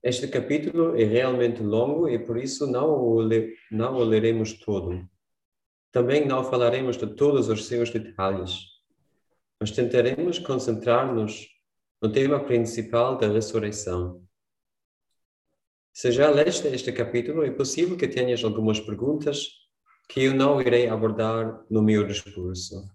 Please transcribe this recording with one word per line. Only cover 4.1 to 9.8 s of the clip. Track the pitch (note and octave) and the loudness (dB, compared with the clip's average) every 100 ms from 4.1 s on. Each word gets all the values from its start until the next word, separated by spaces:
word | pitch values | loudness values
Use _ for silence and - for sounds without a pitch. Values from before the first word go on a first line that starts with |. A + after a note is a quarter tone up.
| A2 A2+ A2+ A2 | 4 2 0 -2
todo. | - - G2 F2 F2+ F2+ _ _ _ _ _ _ _ _ | -6 -6 -4 -4 -8 -10 _ _ _ _ _ _ _ _
Também | B2+ B2 C#3+ C#3 | 0 2 2 2
não | B2+ | 0
falaremos | B2+ B2+ A#2+ B2+ C3 A#2 | 0 2 2 2 -2 -4
de | G#2 | -6
todos | - C#3+ C#3 A2 | 0 2 4 2
os | G#2 - | -2 -2
seus | A#2+ A#2 | -2 -2
detalhes, | A2+ G#2+ - F#2+ F#2+ F2+ - - _ _ _ _ _ _ _ _ _ | -4 -8 -4 -2 -2 -6 -8 -12 _ _ _ _ _ _ _ _ _
mas | G#2+ | -6
tentaremos | - | -2